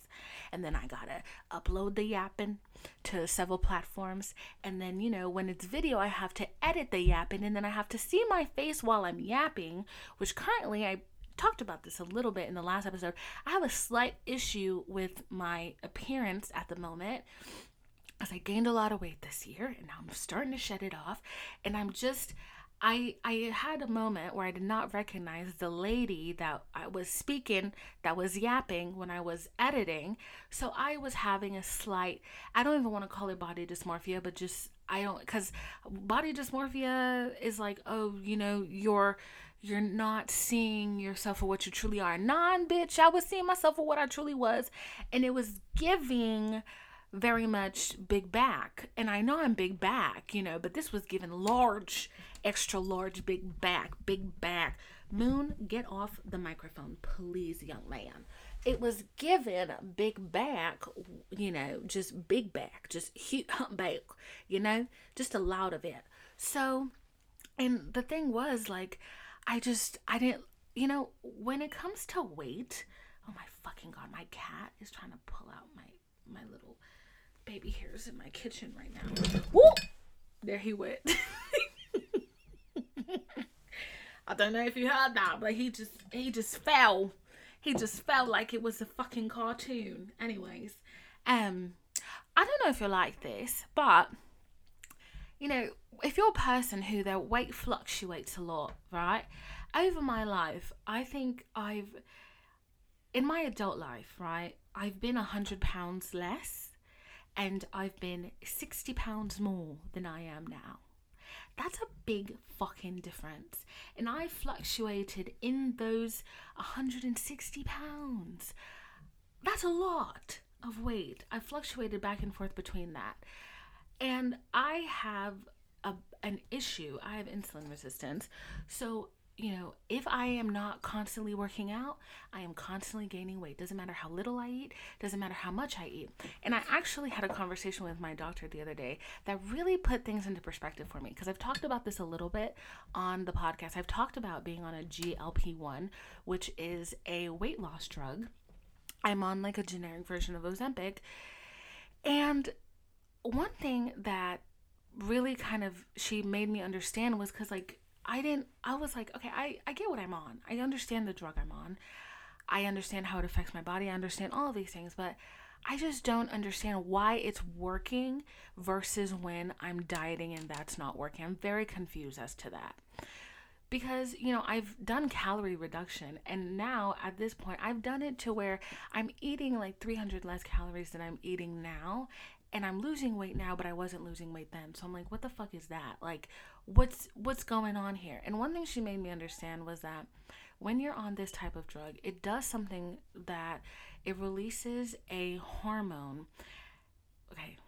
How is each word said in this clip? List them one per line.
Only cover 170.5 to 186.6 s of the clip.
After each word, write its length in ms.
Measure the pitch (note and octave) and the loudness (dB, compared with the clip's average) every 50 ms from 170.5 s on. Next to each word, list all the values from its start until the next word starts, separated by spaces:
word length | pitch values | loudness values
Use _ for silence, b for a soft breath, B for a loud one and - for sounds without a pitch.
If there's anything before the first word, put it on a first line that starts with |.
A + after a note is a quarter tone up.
| D3+ D3 D3+ - - | -6 -8 -6 -8 -8
not 200 | - C#3+ C#3 - | -6 -6 -6 -4
working." 280 | A#2+ C#3+ D3 - - D#3+ | -4 -6 -6 -6 -8 -6
I'm 100 | F3 F#3 | -6 -6
very 300 | - - G3+ G#3 G#3+ G#3+ | -4 -2 0 0 0 -2
confused 520 | - - F#3 F3+ - - D#3+ D3 C#3 - | -2 -4 -8 -8 -8 -8 -10 -10 -10 -8
as 160 | C#3 A#2+ C3+ - | -8 -10 -10 -10
to 140 | - - A#2 | -12 -12 -10
that. 280 | - C2+ - - - - - B B B B B B B B B B B B B B B B - | -10 -10 -10 -12 -14 -16 -20 B B B B B B B B B B B B B B B B -6
Because, 440 | B3+ B3 B3 C4 C4 B3+ C4 B3 B3 | -4 -4 -2 -2 -2 -2 -2 -2 -4
you 180 | - A#3 B3+ | -2 2 2
know, 140 | B3 A3+ - | 2 4 2
I've 380 | - G#3+ A3+ G#3 G3+ - - G3 | 2 2 0 0 -2 -8 -6 -2
done 240 | A3 A3+ C#4+ D4+ B3+ | 0 2 2 2 2
calorie 480 | - - - F#3+ G3+ G#3+ G3+ F#3+ F3+ | 0 0 0 2 2 2 0 -2 -2
reduction, 640 | D#3+ E3 D#3+ D#3+ E3+ F3+ - - - D#3 C#3+ D#3 - - | -2 -4 -6 -6 -6 -6 -6 -8 -10 -10 -10 -12 -12 -8
and 300 | - F#3+ F#3+ F#3 F3 F#3+ | -6 -4 -4 -2 -2 -2
now 400 | G3 G#3+ B3+ C4 A3 G3+ G3 - - F#3 | -2 -2 0 0 0 0 0 -2 -2 -4
at 140 | F#3+ F#3 | -6 -4
this 160 | - A3 A3 - | -4 -4 -4 -4
point, 260 | - - F#3+ F#3 - | -6 -8 -8 -6 -4
I've 200 | - A3+ A#3+ A3+ | -2 -2 -2 -2
done 200 | G#3+ B3 C4+ C4+ | -2 -2 -2 -2
it 160 | D4 C#4+ B3 - | -2 -4 -4 -4
to 120 | - A#3 | -4 -2
where 300 | G#3+ G#3+ G3+ G3 F#3+ F#3+ B B B B B B - | 0 0 0 0 0 -2 B B B B B B -2
I'm 160 | G#3+ A3 A#3 - - | -2 -2 -2 -4 -6
eating, 400 | - C#4+ C#4+ C#4 C#4+ C4 B3 A3+ | -4 -4 -2 0 0 0 0 0
like, 200 | G3+ F#3+ G3 - | 0 -4 -6 -6
three 160 | - A3+ A3+ | -4 -4 -2
hundred 280 | A3 G#3 G3 G3 F3+ - | -2 -2 -4 -4 -4 -4
less 200 | F3 F3+ F3+ - | -6 -6 -6 0
calories 480 | - - - F3 F3 F3 F3 E3+ - | 2 2 2 2 0 -4 -6 -8 -8
than 100 | - E3 | -8 -8
I'm 180 | E3+ E3 E3+ - | -8 -8 -8 -6
eating 400 | - F3+ F3+ F3 F3 E3+ E3+ E3+ | -4 -4 -4 -2 -4 -6 -6 -6
now, 460 | E3 E3 D#3+ D3+ D#3+ F3+ G3+ B3+ C4 B B B B B B B _ _ - | -8 -8 -8 -6 -6 -4 -4 -4 -6 B B B B B B B _ _ -4
and 120 | G#3+ G3+ | -2 -2
I'm 140 | F#3+ F#3+ G3 | 0 -2 -2
losing 380 | A#3+ D4+ D#4 C#4 C4+ A#3+ A3 | -2 -2 -2 0 0 0 0
weight 180 | G3 F#3+ F#3+ G3+ | -2 -2 -4 -4
now, 220 | - F#3 F#3 F3+ | -2 -2 -2 -2
but 80 | F3 F3 | -2 -2
I 80 | F3 F3 | -2 -2
wasn't 320 | F3 F#3 F3+ F3+ E3+ E3+ | -4 -4 -4 -6 -8 -8
losing 260 | E3+ E3 E3+ E3+ E3 | -10 -10 -8 -10 -10
weight 220 | E3 D#3+ D3+ - E3+ | -10 -10 -12 -12 -12
then. 200 | E3 D#3 D#3 E3 | -12 -12 -12 -12
So 120 | - F#3 | -12 -10
I'm 80 | F3+ F3+ | -8 -8
like, 180 | F3 F3 - | -8 -8 -8
"What 100 | A3 A3 | -8 -6
the 60 | - | -6
fuck 260 | B3 B3 - G#3 G3+ - | -8 -8 -8 -10 -10 -10
is 140 | E3 D#3+ | -12 -10
that? 300 | - D#3+ D#3+ C#3+ A#2 - - | -10 -8 -8 -8 -10 -10 -8
Like, 280 | - E3 E3 - - B B B B B B B | -8 -8 -8 -8 -10 B B B B B B B